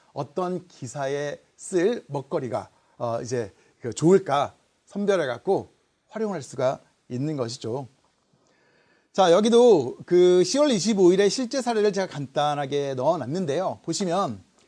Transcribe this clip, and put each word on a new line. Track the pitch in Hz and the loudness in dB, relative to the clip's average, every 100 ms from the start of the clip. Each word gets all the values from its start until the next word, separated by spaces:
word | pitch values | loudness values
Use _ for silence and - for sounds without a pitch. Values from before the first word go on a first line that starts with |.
| _ | _
어떤 | 135 139 - 180 180 - | -12 -8 -6 -6 -6 -10
기사에 | - 127 147 135 143 147 - _ _ | -16 -12 -8 -6 -4 -6 -10 _ _
쓸 | - 185 190 233 - | -4 0 0 -2 -6
먹거리가, | 139 135 165 127 107 95 _ _ - | -10 -6 -6 -4 -6 -8 _ _ -8
어, | 120 117 | -6 -6
이제 | 123 123 101 _ _ _ | -4 -6 -6 _ _ _
그 | 120 | -10
좋을까 | 107 156 190 170 139 117 _ _ _ _ | 0 4 4 2 -2 -2 _ _ _ _
선별해갖고 | 202 202 190 139 120 190 170 101 _ _ _ _ | -6 0 0 0 -4 -2 -2 -4 _ _ _ _
활용할 | 220 214 175 | -8 -6 -6
수가 | 127 127 131 - _ _ - | -10 -4 -2 -4 _ _ -12
있는 | 127 151 147 | -6 -4 -4
것이죠. | 117 120 113 131 127 _ _ _ _ _ _ _ _ _ _ _ _ | -6 -6 -8 -8 -10 _ _ _ _ _ _ _ _ _ _ _ _
자, | - 185 | 2 4
여기도 | 175 220 233 240 175 123 - - | 6 6 6 8 6 2 -8 0
그 | 175 180 180 | 4 6 6
시월 | 180 269 294 | 2 2 2
이십오 | 214 190 196 175 | 2 0 4 4
일의 | 190 202 | 6 2
실제 | 226 240 277 | 0 -4 -4
사례를 | 240 220 208 | -2 0 0
제가 | 190 185 | 0 -6
간단하게 | 147 135 151 147 147 139 143 139 131 | -6 -6 -2 -2 -2 -4 -4 -4 -2
넣어놨는데요. | 139 175 117 175 160 143 180 113 | -2 -2 -4 -4 -4 -4 -4 -6
보시면 | - 165 185 180 170 101 _ _ | -8 -4 -2 -2 -2 -6 _ _